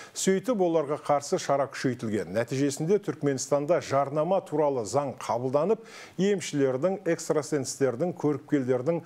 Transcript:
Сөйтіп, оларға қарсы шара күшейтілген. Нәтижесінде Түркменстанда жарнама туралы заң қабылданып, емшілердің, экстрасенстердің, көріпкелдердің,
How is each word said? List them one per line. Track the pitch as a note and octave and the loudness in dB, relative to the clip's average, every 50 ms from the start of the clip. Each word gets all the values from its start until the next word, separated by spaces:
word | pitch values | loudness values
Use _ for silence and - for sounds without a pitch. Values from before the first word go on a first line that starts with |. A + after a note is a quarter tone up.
| - - - | -18 -14 -8
Сөйтіп, | - - F#3+ F#3+ F#3 F#3 C4 B3 G3 F3+ | -2 0 2 2 2 0 0 0 2 2
оларға | E3+ E3 D#3+ C#3+ C3+ D3+ C3+ - | 2 2 2 0 0 -4 -2 0
қарсы | - D3 C#3+ - - F#3+ D#3+ | 2 2 2 2 0 -2 -2
шара | - - C#3 C#3 C3+ | 0 0 2 2 0
күшейтілген. | A#2 - - - C3+ A#2+ - A#2+ A2 G#2 G2+ E2+ D#2+ F#2 | -2 -4 -2 -2 -2 -2 -2 -2 -2 -2 -2 -2 -2 -2
Нәтижесінде | A2+ A#2+ - C#3 C3 C#3+ C#3 C3 - D#3+ E3 G#3+ G3+ - | -2 -2 0 0 0 0 0 0 -2 0 0 0 0 0
Түркменстанда | - C#3+ - D3 C#3+ C3+ C3 - - C#3+ C#3 D3 D3 F3 C#3+ A#2+ | -4 -6 -2 0 0 0 0 0 0 0 0 2 2 2 2 2
жарнама | - C#3 C#3 C#3 C3+ D3 D#3 D3+ F3 G3 F#3 | 2 0 2 2 0 0 -2 0 2 0 0
туралы | F#3 - D3+ D#3+ D3+ C#3+ C#3 B2 A2 | 0 -2 0 2 2 2 2 0 -2
заң | F2+ G#2+ C#3 C#3+ C3 G#2+ - | 0 0 0 0 -2 -4 -6
қабылданып, | - - A2 A#2+ B2+ C3 B2+ C#3+ D#3+ G3 A3 A3 - - - - - - - | -4 -2 -2 -2 0 0 2 2 2 2 0 -2 -4 -10 -20 -20 -20 -10 -4
емшілердің, | - F#3 G3+ G3+ F3+ - - - C#3+ C#3 C3 B2+ B2+ D3+ F#3 F#3+ - - E3+ | 0 0 2 2 0 -2 -4 0 2 2 2 2 2 0 0 0 -2 -2 -2
экстрасенстердің, | E3 - - - D#3+ D3+ C#3+ - D#3 C#3+ C3 - - - C#3 B2+ A#2 A#2+ E3 F3+ - | -2 0 0 0 0 0 0 0 -2 -2 -2 -4 -2 0 0 0 2 0 -2 -4 -2
көріпкелдердің, | - - D3 C#3+ C3+ - - D3 C#3+ B2+ B2 C3 A#2+ A#2+ D#3 E3+ D#3+ - | 0 0 0 0 -2 -2 0 0 0 2 2 0 0 0 0 -2 -2 -4